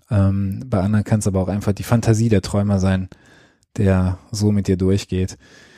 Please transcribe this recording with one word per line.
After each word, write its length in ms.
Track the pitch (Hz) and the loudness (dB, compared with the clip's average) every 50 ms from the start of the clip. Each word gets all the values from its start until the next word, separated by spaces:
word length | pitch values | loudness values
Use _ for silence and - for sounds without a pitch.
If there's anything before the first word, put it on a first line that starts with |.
| _ - | _ -2
Ähm, 540 | 110 98 98 98 98 101 101 95 95 113 131 | 0 2 2 2 0 0 -2 -4 -6 -8 -8
bei 140 | 127 113 95 | -4 -2 -2
anderen 240 | 90 101 107 104 101 | 0 2 0 0 0
kann's 220 | - 113 104 - | 0 0 0 0
aber 140 | 104 95 95 | 0 0 0
auch 80 | 92 87 | 0 -2
einfach 240 | 92 104 - 113 | -2 -2 -2 -2
die 100 | 98 - | -4 -4
Fantasie 460 | 95 - 120 117 - 120 110 107 117 117 | -2 0 0 0 2 2 2 2 2 2
der 140 | 110 95 | 2 0
Träumer 360 | - - - 101 101 104 101 95 | 0 0 -2 -2 0 0 0 2
sein, 300 | 92 95 95 95 95 95 - - _ - - - - _ _ _ _ _ - | 2 0 0 0 -2 -6 -12 -20 _ -20 -20 -20 -20 _ _ _ _ _ -4
der 420 | - 101 95 95 92 92 92 92 - - - | 0 2 2 2 2 2 0 -2 -4 -8 -10
so 220 | 110 101 104 107 | -4 0 0 2
mit 140 | 104 101 95 | 2 2 0
dir 100 | - 95 | 0 0
durchgeht. 600 | 90 95 95 98 101 - - 92 92 95 - - - _ - - - - - - | 2 2 2 0 0 -2 -4 -4 -4 -4 -4 -6 -12 _ -20 -20 -20 -20 -20 -20